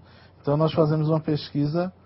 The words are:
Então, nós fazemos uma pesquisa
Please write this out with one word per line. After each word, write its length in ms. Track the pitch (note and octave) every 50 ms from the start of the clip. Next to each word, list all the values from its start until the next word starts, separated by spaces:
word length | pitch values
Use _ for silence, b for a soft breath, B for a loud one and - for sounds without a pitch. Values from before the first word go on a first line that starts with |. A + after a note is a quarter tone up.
| b b b b b b b -
Então, 140 | - C#3 C#3+
nós 180 | D3+ D#3+ D#3 -
fazemos 360 | F3 D#3+ D3+ D#3 D#3 D3+ D3+
uma 100 | D#3+ D#3
pesquisa 760 | D#3 - D3+ C#3 - - - D3 C#3+ D3 D#3 F3 F3+ F#3 - - _